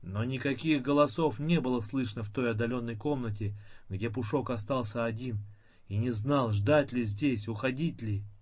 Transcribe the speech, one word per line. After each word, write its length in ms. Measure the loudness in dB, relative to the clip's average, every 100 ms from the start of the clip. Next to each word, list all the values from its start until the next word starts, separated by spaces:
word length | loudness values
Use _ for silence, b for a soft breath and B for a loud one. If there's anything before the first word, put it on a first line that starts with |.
Но 220 | -6 -4
никаких 580 | -2 -2 -2 -2 2 2
голосов 580 | 4 4 4 4 0 0
не 200 | 2 2
было 200 | 4 0
слышно 420 | 0 -2 -2 -4
в 60 | -6
той 220 | 0 0
отдалённой 440 | 2 0 0 -4 -4
комнате, 600 | -2 -2 -2 -2 -4 -6 B B -8
где 200 | -4 -2
Пушок 400 | -2 0 0 0
остался 560 | -4 -2 -2 0 -2 -2
один, 340 | -2 -4 -6 -6 b b b -4
и 100 | 0
не 140 | 0
знал, 400 | 0 2 2 4
ждать 400 | 2 6 4 4
ли 120 | 0
здесь, 440 | 0 0 0 0 -2
уходить 540 | -2 -2 0 -2 -2
ли. 220 | -4 -4 -4 -14